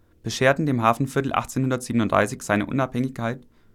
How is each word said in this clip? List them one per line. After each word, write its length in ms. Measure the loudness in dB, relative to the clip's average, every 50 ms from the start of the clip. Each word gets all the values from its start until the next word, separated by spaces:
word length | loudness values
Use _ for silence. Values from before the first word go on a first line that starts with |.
| _ _ _ _ -8
bescherten 420 | -6 -2 2 4 4 4 4 2
dem 160 | 0 2 2
Hafenviertel 520 | 4 2 2 2 0 -2 0 -2 -2 0 -2
achtzehnhundertsiebenunddreißig 1080 | -2 -4 -2 -2 -2 0 0 -2 -2 -4 -2 0 0 2 4 4 2 2 2 -2 -6 -2
seine 220 | 0 0 0 0
Unabhängigkeit 800 | -2 -2 -2 -2 -2 -2 -4 -4 -4 -4 -6 -6 -6 -6 -8 -12 _ _ _ _ _